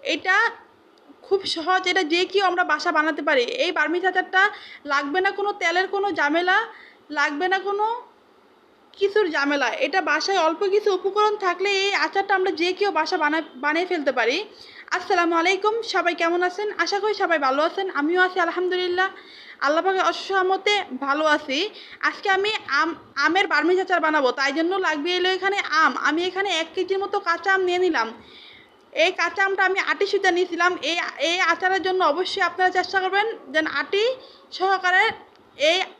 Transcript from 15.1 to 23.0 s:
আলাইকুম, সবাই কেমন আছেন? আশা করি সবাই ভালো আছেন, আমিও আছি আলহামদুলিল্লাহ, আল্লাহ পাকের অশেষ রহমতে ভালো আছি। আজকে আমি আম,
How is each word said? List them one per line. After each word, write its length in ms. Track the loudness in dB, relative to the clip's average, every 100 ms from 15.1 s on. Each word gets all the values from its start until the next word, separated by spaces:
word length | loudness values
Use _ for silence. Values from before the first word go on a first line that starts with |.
| 0 2 2
আলাইকুম, 320 | 2 2 0 -2 -2
সবাই 200 | 0 0 0
কেমন 200 | 0 2 0
আছেন? 180 | -2 -6 -4
আশা 140 | -2 0
করি 100 | -2 0
সবাই 180 | 0 2 2
ভালো 140 | 2 0
আছেন, 180 | 0 -4 -2
আমিও 200 | 0 2 2
আছি 100 | 2 -2
আলহামদুলিল্লাহ, 640 | 0 -2 0 -2 0 -2 -4 -20 -20 -20 -4 0
আল্লাহ 160 | 2 2
পাকের 200 | 2 0
অশেষ 180 | -2 -2 0
রহমতে 380 | 2 2 2 0 -2 -6 -2
ভালো 200 | 0 2 2
আছি। 220 | 0 -4 -4 -8 -20 -6 -6
আজকে 180 | -4 0 0
আমি 140 | 0 -2 -2 0
আম, 100 | 0 -2